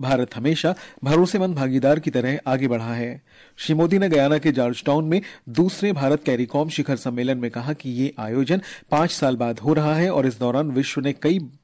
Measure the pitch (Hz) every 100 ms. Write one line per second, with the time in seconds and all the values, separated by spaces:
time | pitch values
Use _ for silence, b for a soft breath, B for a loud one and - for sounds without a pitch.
0 | 131 131 123 110 131 160 160 185 B B
1 | 131 160 180 208 185 160 131 131 135 151
2 | 156 127 123 147 - 131 135 117 113 117
3 | 120 - b b b - - 156 165 196
4 | 196 151 139 151 156 131 120 120 - 147
5 | 156 175 B B - 120 180 - 202 160
6 | 139 147 - 120 120 143 156 151 143 127
7 | 131 120 123 127 120 120 123 151 131 120
8 | 135 - 110 120 135 185 B B - 151
9 | 170 - 143 120 120 113 117 156 151 156
10 | 180 147 131 110 123 127 151 131 135 -
11 | 135 139 147 190 139 -